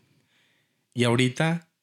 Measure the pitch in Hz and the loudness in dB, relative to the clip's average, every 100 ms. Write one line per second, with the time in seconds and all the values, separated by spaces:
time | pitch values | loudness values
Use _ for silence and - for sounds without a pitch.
0 | _ _ _ _ _ _ _ _ _ 120 | _ _ _ _ _ _ _ _ _ -2
1 | 120 120 127 123 160 170 - _ | 0 2 0 0 -2 -4 -8 _